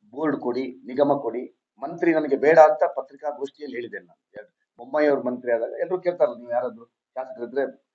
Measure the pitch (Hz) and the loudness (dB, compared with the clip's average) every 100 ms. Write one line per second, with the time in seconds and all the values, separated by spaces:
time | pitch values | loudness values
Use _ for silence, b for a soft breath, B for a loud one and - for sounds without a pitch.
0 | 104 123 156 135 123 120 127 - 107 127 | _ -6 -4 -2 -4 -4 -6 -10 -10 -2
1 | 147 131 117 120 135 _ _ _ 143 170 | 0 0 -4 -8 -10 _ _ _ -12 0
2 | 170 156 147 131 139 160 151 151 180 - | 2 2 2 2 6 10 8 8 0 -2
3 | - 139 151 143 139 _ 147 120 117 98 | -10 -10 -10 -8 -12 _ -12 -10 -10 -14
4 | 87 _ _ 104 104 _ _ _ 123 147 | -16 _ _ -20 -20 _ _ _ -6 0
5 | 151 139 123 123 120 117 117 - 170 185 | 2 2 -2 -6 -2 -2 -2 -6 -4 -2
6 | 175 175 151 113 120 120 123 110 117 _ | -4 0 0 0 -6 -4 -4 -10 -20 _
7 | _ 131 127 117 117 131 131 - _ | _ -12 -12 -10 -6 -4 -4 -6 _